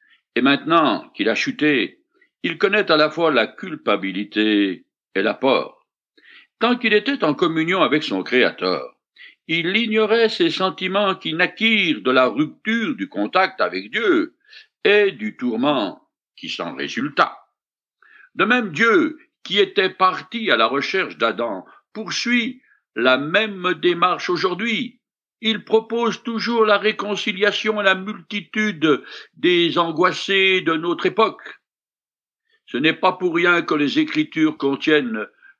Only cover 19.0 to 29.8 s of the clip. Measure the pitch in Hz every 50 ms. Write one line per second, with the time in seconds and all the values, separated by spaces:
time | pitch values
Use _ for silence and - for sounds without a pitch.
19 | 117 - - - _ _ _ _ - - 185 202 190 190 - 202 190 185 - -
20 | 185 185 160 - - - - 233 220 160 123 110 113 113 131 139 131 - - 190
21 | 165 104 82 95 117 113 95 101 120 113 98 92 - - - - _ _ - 214
22 | 208 175 - - - 240 247 240 220 226 247 - _ _ _ _ _ _ _ 117
23 | 120 131 131 131 147 156 180 208 220 208 196 185 180 185 180 151 156 180 175 170
24 | 180 180 170 151 - - 175 151 180 180 180 175 226 233 220 170 120 - - _
25 | _ _ _ _ _ _ _ _ 220 220 214 190 - - 214 226 226 - 226 233
26 | 233 220 - - - 233 226 208 175 220 240 226 220 214 202 202 196 214 208 -
27 | 196 208 202 - - - 185 185 208 202 202 - - 214 214 208 202 190 190 185
28 | 190 208 208 180 - - 202 202 160 - - 220 214 214 175 147 160 156 135 120
29 | - - - - - - _ 120 139 180 180 175 170 160 131 175